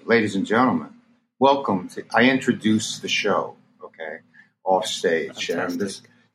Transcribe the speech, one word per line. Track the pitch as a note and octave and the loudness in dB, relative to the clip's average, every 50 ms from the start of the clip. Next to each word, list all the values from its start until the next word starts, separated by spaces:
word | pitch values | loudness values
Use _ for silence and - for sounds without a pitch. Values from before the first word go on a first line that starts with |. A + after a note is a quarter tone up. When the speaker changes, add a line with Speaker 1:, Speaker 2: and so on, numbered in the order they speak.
| - | 0
Speaker 1:
"Ladies | F#2+ A2+ A#2 A2 G#2 F#2+ | 2 2 2 2 2 -2
and | G2 F2 | -2 -2
gentlemen, | - G#2 A#2 C3 B2 F#2 D#2 D2 - - - _ _ _ _ _ _ _ _ | 0 2 2 4 2 2 0 -4 -8 -16 -20 _ _ _ _ _ _ _ _
welcome | B2+ C#3 C#3 C#3 - A#2 G2 F2+ F2+ F2 | 4 4 4 2 0 -2 -2 -2 -4 -8
to," | - G#2 - - - | -12 -14 -12 -2 2
I | A2+ A#2+ C3 | 4 4 4
introduced | C3+ B2+ - B2+ A2 - - A2 A2 G#2+ - - - - | 4 2 0 0 -2 0 2 2 2 2 0 -4 -8 -8
the | - | -6
show, | - - - - G#2 F#2 D#2+ B1+ A#1 - _ _ _ _ _ F2+ | -4 -4 -2 0 0 0 0 -2 -4 -10 _ _ _ _ _ -20
okay, | E2 - - D#2+ D#2 D#2+ D#2+ - _ _ - _ _ _ _ _ | -20 -14 -12 -12 -12 -12 -14 -16 _ _ -20 _ _ _ _ _
off | F#2 F#2+ F#2 - | 2 2 2 2
stage. | - - - - F2+ E2 D#2+ D2 - - - - - | -2 -4 -2 0 0 2 0 -2 -4 -8 -8 -6 -4
And | D#2 - F2 F2 F2 E2+ | -2 -4 -4 -4 -4 -4
this, | G2+ G2 - - | -6 -6 -6 -12
Speaker 2:
Fantastic. | - _ _ _ _ _ | -18 _ _ _ _ _